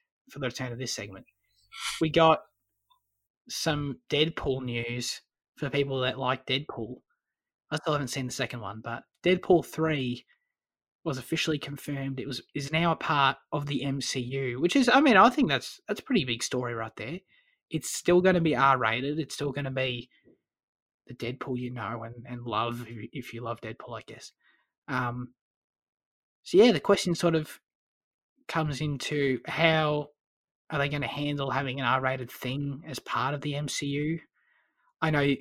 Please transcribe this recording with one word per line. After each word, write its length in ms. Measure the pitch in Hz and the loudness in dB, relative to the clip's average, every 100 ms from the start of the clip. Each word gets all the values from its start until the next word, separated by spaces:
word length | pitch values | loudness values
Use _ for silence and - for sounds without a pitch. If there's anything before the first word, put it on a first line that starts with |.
| _ _ _ | _ _ _
for 80 | - | -6
the 80 | 127 | -6
return 260 | - 127 | -6 -8
of 60 | 120 | -8
this 140 | 123 | -8
segment. 340 | - 104 95 - _ _ _ _ - - - | -8 -10 -14 -20 _ _ _ _ -10 -8 -2
We 100 | 160 | 2
got 320 | 165 160 156 - _ _ _ _ _ _ _ _ _ - | 6 6 6 0 _ _ _ _ _ _ _ _ _ -12
some 500 | - 165 147 143 127 - | -4 -2 -2 -2 -6 -2
Deadpool 540 | 143 156 - 147 135 | 2 2 0 -2 -2
news 580 | 127 120 117 120 123 - _ _ _ - | -2 -4 -4 -6 -6 -8 _ _ _ -8
for 120 | 139 | -4
people 320 | 147 139 135 | 0 0 0
that 140 | 127 127 | -2 -2
like 300 | 127 127 - | -2 -2 -2
Deadpool. 520 | 131 143 - 110 127 _ _ _ _ _ _ - | -4 -4 -8 -8 -10 _ _ _ _ _ _ -8
I 40 | 151 | -4
still 160 | 165 | 0
haven't 140 | 147 135 | -2 -2
seen 180 | 139 127 | -6 -6
the 60 | |
second 280 | - 123 120 | -4 -6 -6
one, 200 | 101 107 | -10 -10
but 180 | 117 113 - _ | -10 -10 -12 _
Deadpool 400 | 170 185 - 175 - | 2 2 6 4 4
three 580 | - 160 147 127 123 _ _ _ _ _ _ _ _ | -2 0 0 -2 -4 _ _ _ _ _ _ _ _
was 140 | 165 135 | -6 -6
officially 400 | - 160 - 151 | -4 -2 0 -2
confirmed. 640 | - 143 - 139 135 135 | -4 -10 -6 -4 -4 -6
It 80 | 110 | -6
was, 120 | 123 - | -8 -8
is 160 | 147 139 | -8 -2
now 220 | 160 170 | 2 2
a 40 | 160 | 0
part 400 | - 147 135 - - | 0 4 4 2 -4
of 140 | 151 143 | -4 -2
the 160 | 143 | -2
M 180 | 139 139 | -2 -2
C 200 | - 135 | -2 -4
U, 400 | 123 135 131 123 | -4 -4 -4 0
which 160 | 175 277 | 4 6
is, 120 | 240 | 6
I 120 | 254 | 8
mean, 160 | 294 202 | 8 10
I 120 | 233 | 8
think 180 | 277 202 | 6 4
that's, 320 | 131 - - - | 2 -2 -14 -8
that's 120 | 208 | -8
a 40 | |
pretty 200 | - 240 | 0 0
big 200 | 127 117 | 2 -2
story 300 | - 127 123 | -2 -4 -4
right 200 | 117 113 - | -4 -6 -8
there. 220 | 110 180 _ _ _ _ - | -10 -10 _ _ _ _ -6
It's 220 | 156 - | -6 -4
still 300 | - - 180 | -2 4 6
gonna 200 | 185 180 | 6 4
be 140 | 165 | 4
R-rated. 640 | 127 135 127 113 117 139 151 | 4 6 6 2 0 -2 -4
It's 160 | 139 | -6
still 160 | - 143 | -4 -4
gonna 220 | 131 139 | -2 -4
be 360 | 131 131 120 - _ _ _ _ _ _ _ _ _ - | -2 -2 -4 -10 _ _ _ _ _ _ _ _ _ -18
the 60 | |
Deadpool 440 | 120 120 127 - 123 | -10 -8 -8 -6 -6
you 140 | 123 | -6
know 320 | 123 110 113 | -8 -8 -8
and, 100 | 113 120 120 | -10 -14 -14
and 160 | 123 | -10
love 380 | 120 107 117 120 | -4 -2 -2 -4
if 80 | 117 | -10
you, 180 | 117 - | -12 -12
if 220 | - - | -12 -12
you 80 | 117 | -10
love 180 | 120 113 | -8 -8
Deadpool, 380 | 113 113 - 110 | -10 -12 -12 -14
I 40 | - | -14
guess. 240 | 107 - _ _ _ _ _ - | -18 -20 _ _ _ _ _ -6
Um, 480 | 127 123 120 147 _ _ _ _ _ _ _ _ _ _ _ | -2 -2 -4 -10 _ _ _ _ _ _ _ _ _ _ _
so, 140 | - 180 | 2 6
yeah, 120 | 240 | 6
the 80 | 170 | 6
question 380 | - 196 180 165 | 2 2 2 0
sort 180 | 175 | 2
of 240 | 160 151 - _ _ _ _ _ _ _ _ - | 0 -4 -14 _ _ _ _ _ _ _ _ -6
comes 340 | 165 151 135 | -4 -2 -2
into 600 | 151 139 - 147 139 127 - | -4 -4 -4 0 0 0 -4
how 640 | - 165 160 151 147 147 _ _ _ _ _ - | 2 4 4 2 -2 -4 _ _ _ _ _ -6
are 80 | 147 | -2
they 100 | 143 | -2
gonna 200 | 143 127 | -2 -4
handle 420 | - 147 143 135 | -4 -4 -2 -2
having 300 | 127 139 131 | -2 -4 -2
an 60 | 127 | 0
R-rated 440 | 131 131 131 120 | 2 0 -2 -8
thing 520 | - 127 139 143 139 - | -8 -6 -4 -4 -6 -10
as 140 | 127 | -12
part 340 | - 113 127 | -6 -2 -2
of 60 | 147 | -2
the 160 | 147 143 | -4 -4
M 120 | 147 | -4
C 180 | - 143 | -4 -4
U? 340 | 143 151 165 - _ _ _ _ _ _ - | -2 -2 -4 -8 _ _ _ _ _ _ -4
I 80 | 156 | 0
know 240 | 151 143 135 | 2 2 2